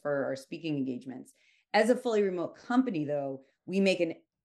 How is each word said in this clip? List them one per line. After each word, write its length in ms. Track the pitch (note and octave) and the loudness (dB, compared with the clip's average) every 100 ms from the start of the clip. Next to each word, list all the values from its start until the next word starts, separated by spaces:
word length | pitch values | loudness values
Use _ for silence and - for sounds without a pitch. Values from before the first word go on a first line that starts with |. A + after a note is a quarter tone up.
for 240 | D3 C#3+ B2+ | -4 -2 -2
our 100 | C3+ | -4
speaking 420 | - E3+ D#3+ D3 | -10 -10 -4 -2
engagements. 560 | C3 B2 C3 B2 C3+ _ _ _ _ | -4 -6 -10 -14 -16 _ _ _ _
As 160 | G3+ A3 | 2 4
a 60 | A#3+ | 2
fully 280 | B3 A3 | 2 2
remote 320 | G3 F3+ E3 - | 2 0 -4 -8
company, 480 | - B3 B3+ F3 | 0 2 2 -2
though, 380 | D3 D3 C#3 C3+ - _ - | -2 -2 -4 -8 -14 _ -4
we 140 | F#3 | 2
make 200 | G3 F3+ | 4 4
an 140 | E3+ D#3+ _ _ | 0 -2 _ _